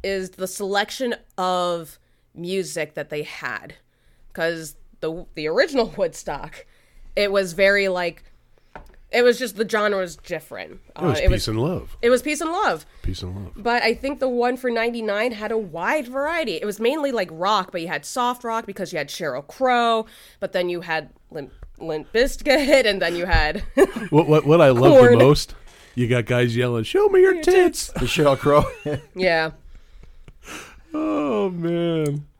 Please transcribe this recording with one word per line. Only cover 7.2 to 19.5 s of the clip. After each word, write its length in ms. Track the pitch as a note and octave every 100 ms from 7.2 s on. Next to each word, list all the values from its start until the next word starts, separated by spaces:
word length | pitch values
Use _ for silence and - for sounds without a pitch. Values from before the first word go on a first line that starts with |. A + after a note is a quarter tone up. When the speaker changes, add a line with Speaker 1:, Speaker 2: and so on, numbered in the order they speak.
| G#3
Speaker 1:
was 200 | G3 F#3+
very, 340 | E3 G3 G3+ G3
like, 360 | F3+ F3 D#3+ - _ _ _ _ - - - -
it 120 | A#3+
was 160 | B3 A#3+
just, 180 | B3 G3
the 100 | G#3+
genre 280 | A3 G#3 G3+
was 180 | F3+ D#3
different. 640 | - E3 - G#2 D#2+ - - -
Speaker 2:
It 60 |
was 160 | F3 A2
Speaker 1:
Uh, 20 |
it 60 | F#3+
Speaker 2:
peace 20 |
Speaker 1:
was, 180 | - -
Speaker 2:
and 120 | A2
love. 360 | C#3+ F#3 - -
Speaker 1:
it 80 | A#3+
was 100 | B3
peace 200 | B3+ D4+
and 100 | D#4+
love. 340 | F4 G#4 D#3+ - -
Speaker 2:
Peace 200 | - F#2
and 120 | F2+
love. 180 | G2 F#2 -
Speaker 1:
But 260 | G#3 A#3+
I 100 | A3+
think 240 | A#3 C4+ C#4+
the 100 | C4
one 280 | A#3+ A#3+ B3+
for 140 | B3+
ninety-nine 600 | A3+ A#3 A#3+ G#3+ G3+ A#3+
had 200 | G#3+ G#3+
a 40 | A3+
wide 500 | G3 D#3+ G3 D4+ A#3+
variety. 460 | C4 C#4+ E4 C4+ E3+
It 80 | G#3
was 140 | G3+
mainly, 320 | A#3 D#4 C#4+
like, 160 | A#3 F#3
rock, 380 | D#3+ F#3 G#3+ F#3
but 100 | F3+
you 60 | E3
had 180 | D3
soft 380 | - B3+ A#3+ B3
rock 240 | A#3 A3+ A3+
because 260 | G3 F3+
you 60 | E3
had 100 | D3
Sheryl 380 | - D#3+ B2+
Crow, 580 | C#3+